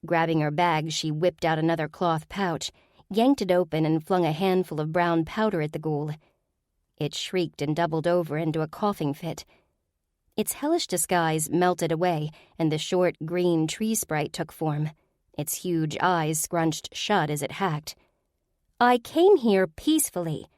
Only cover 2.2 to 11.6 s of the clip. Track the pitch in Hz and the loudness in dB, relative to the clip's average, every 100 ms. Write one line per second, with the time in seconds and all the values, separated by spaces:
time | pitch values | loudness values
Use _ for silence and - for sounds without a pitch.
2.2 | 156 190 190 160 - _ _ _ _ 196 | -4 -4 -4 -4 -8 _ _ _ _ 2
3.2 | 247 277 190 180 175 156 160 160 156 185 | 2 2 2 2 2 0 2 0 0 0
4.2 | 165 156 190 185 180 156 156 170 175 165 | 2 0 0 0 0 -4 -2 0 2 0
5.2 | 160 - 220 185 151 156 156 147 151 151 | -2 -2 0 0 -4 -4 -4 -4 -6 -10
6.2 | _ _ _ _ _ _ _ _ 147 - | _ _ _ _ _ _ _ _ -6 -6
7.2 | - 185 170 - 143 156 170 160 165 175 | -4 -2 -4 -4 -4 0 0 0 2 0
8.2 | 165 147 165 156 156 - 208 202 151 143 | 0 -4 -2 -2 -6 -4 -4 -2 -4 -4
9.2 | 165 - - _ _ _ _ _ _ _ | -8 -10 -16 _ _ _ _ _ _ _
10.2 | _ - 214 - 285 330 - 175 - 180 | _ -6 -6 -4 0 0 0 -2 0 2
11.2 | 160 160 156 165 | 2 0 0 2